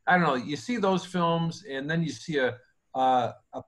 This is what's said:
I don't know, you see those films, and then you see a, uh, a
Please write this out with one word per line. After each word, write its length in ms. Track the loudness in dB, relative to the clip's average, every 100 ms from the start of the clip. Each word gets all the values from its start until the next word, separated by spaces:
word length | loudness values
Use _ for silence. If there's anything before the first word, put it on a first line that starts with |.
| 2
I 100 | 4
don't 60 |
know, 100 | 4
you 220 | 0 -2 -6
see 220 | -4 0
those 280 | 2 2 0
films, 580 | 0 2 2 -2 -6 -8
and 180 | -6 -2
then 140 | -2
you 80 | -2
see 280 | -4 -4 0
a, 180 | 0 -2 _ _ _ 0
uh, 380 | 2 4 0 -6 _
a 80 | -14